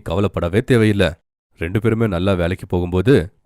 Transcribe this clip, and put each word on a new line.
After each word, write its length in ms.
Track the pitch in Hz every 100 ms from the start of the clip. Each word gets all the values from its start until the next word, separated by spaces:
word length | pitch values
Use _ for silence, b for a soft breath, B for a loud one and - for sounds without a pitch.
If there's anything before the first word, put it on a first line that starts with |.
| -
கவலைப்படவே 520 | 87 92 90 85 95 -
தேவையில்ல. 380 | 120 110 98 85 - _ _ _ -
ரெண்டு 240 | 85 104
பேருமே 260 | 110 110 113
நல்லா 260 | 87 98
வேலைக்கு 340 | 90 85 92 -
போகும்போது 600 | 90 87 92 95 135 82 _